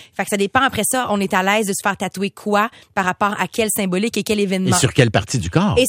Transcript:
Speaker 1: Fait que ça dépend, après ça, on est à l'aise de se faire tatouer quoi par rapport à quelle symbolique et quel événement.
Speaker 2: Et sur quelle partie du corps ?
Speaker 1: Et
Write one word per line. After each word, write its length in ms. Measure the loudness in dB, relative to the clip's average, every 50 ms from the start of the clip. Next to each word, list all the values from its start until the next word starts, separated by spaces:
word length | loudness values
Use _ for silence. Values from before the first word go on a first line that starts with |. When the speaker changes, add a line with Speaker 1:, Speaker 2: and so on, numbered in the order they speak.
| -20 -12 _
Speaker 1:
Fait 100 | -6 -4
que 60 | -2
ça 80 | 0 0
dépend, 240 | 0 0 2 0
après 220 | 0 2 0 -2 -2
ça, 220 | -2 -2 -2 -2 -2
on 100 | -2 -2
est 140 | 0 0 0
à 100 | 0 2
l'aise 240 | 2 2 0 0 -2
de 60 | -4
se 100 | -2 -2
faire 140 | -4 -4 -2
tatouer 320 | -4 -6 -4 -4 -6 -6
quoi 400 | -6 -6 -4 0 0 2 0 0 -4 -12 -20 _ _
par 100 | -2 -2
rapport 320 | -2 -2 0 -2 -2 0 -2
à 120 | -4 -4
quelle 200 | -2 -2 -2 -2 -2
symbolique 400 | -2 -2 -2 0 0 -2 -2 -2
et 80 | -4 -2
quel 160 | -2 0 0
événement. 300 | 0 0 0 0 2 2 2 2
Speaker 2:
Et 20 |
sur 140 | 2 2 4
quelle 180 | 4 4 4
partie 280 | 4 0 0 0 -2 -2
du 100 | -2 0
corps ? 260 | 0 2 2 4 4 4
Speaker 1:
Et 60 | 2